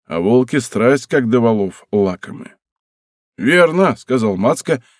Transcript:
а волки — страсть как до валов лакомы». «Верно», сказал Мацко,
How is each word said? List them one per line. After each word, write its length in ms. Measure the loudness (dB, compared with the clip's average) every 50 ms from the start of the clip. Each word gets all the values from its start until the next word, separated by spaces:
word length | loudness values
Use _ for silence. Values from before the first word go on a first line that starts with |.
| _
а 120 | _ -6 -2
волки — 400 | 0 2 2 2 2 0 -2 -4
страсть 480 | -4 -4 -4 0 2 2 2 0 -2
как 220 | _ -2 -2 0 0
до 100 | 0 2
валов 460 | 2 2 0 0 -2 -4 -6 -14 -12 _
лакомы». 680 | -2 0 0 0 -2 -8 -14 -18 -18 -18 -18 -20 _ _ _ _ _ _ _ _ _ _ _ _ _ _ _ _ _
«Верно», 580 | -4 -2 2 4 4 4 4 4 2 2 0 0
сказал 400 | -4 -4 -4 -2 0 0 -2 -2
Мацко, 480 | 0 0 0 0 -2 -2 -4 -4 -4 _ _ _